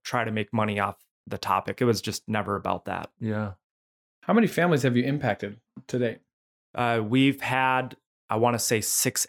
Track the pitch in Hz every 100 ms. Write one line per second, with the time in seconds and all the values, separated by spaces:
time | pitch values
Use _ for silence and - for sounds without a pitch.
0 | - 127 113 110 104 113 107 104 101 -
1 | _ _ - 104 - 95 - 101 123 107
2 | - 101 - 110 98 98 92 92 - 92
3 | 85 - 110 107 104 95 _ _ _ _
4 | _ _ - 208 214 - 175 151 131 120
5 | 127 143 135 101 101 107 _ - - 127
6 | 120 - _ _ _ _ _ - 120 117
7 | 107 127 135 135 - 131 131 127 127 -
8 | _ _ - 110 120 117 - 113 104 -
9 | 131 -